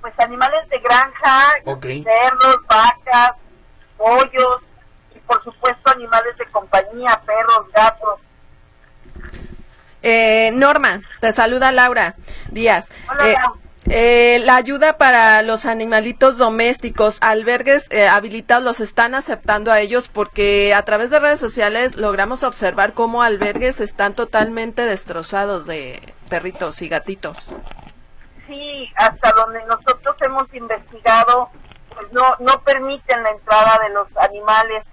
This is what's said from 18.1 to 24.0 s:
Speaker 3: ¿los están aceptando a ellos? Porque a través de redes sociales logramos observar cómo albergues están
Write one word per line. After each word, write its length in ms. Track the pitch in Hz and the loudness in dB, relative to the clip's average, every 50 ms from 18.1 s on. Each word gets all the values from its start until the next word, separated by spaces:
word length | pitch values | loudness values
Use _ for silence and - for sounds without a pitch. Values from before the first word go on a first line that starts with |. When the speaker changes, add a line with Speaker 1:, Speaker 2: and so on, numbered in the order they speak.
| 180 202 202 220 196 226 220 - 240 240 254 | 4 2 0 -2 -12 -12 -2 0 0 0 0
Speaker 3:
¿los 160 | 254 233 - | -2 -4 -4
están 340 | 220 208 - - 233 240 254 | -8 -6 0 0 0 0 0
aceptando 580 | 262 277 - 254 - - - 208 208 214 233 226 | -6 -6 -6 -8 -8 -2 -2 -2 -2 0 2 2
a 80 | 214 | 2
ellos? 280 | 208 208 233 247 247 - | 2 0 -4 -4 -4 -6
Porque 680 | - 208 208 202 - - 202 202 202 202 202 202 202 | -6 -8 -8 -6 -4 -2 0 0 2 2 2 2 2
a 100 | 202 202 | 0 0
través 240 | - 214 208 226 247 | 0 -2 -2 -2 0
de 120 | 277 302 | 0 2
redes 200 | 285 294 294 294 | 2 2 0 0
sociales 560 | 285 220 - 247 214 208 214 226 247 254 254 | -4 -8 -4 -2 -2 -2 0 -2 -4 -4 -4
logramos 460 | - 220 208 196 196 196 208 254 254 - | -4 -4 -4 -2 -2 -4 -4 -4 -4 -6
observar 500 | 254 233 - 220 185 175 220 196 208 - | -6 -6 -4 -4 -4 0 0 -2 -2 0
cómo 300 | - 233 226 226 240 240 | -2 -4 -2 0 0 0
albergues 580 | 233 214 196 202 208 202 196 240 254 262 - | 0 0 0 -4 -4 -4 -2 -4 -4 -4 -4
están 340 | 220 202 - - | -8 -10 -4 -4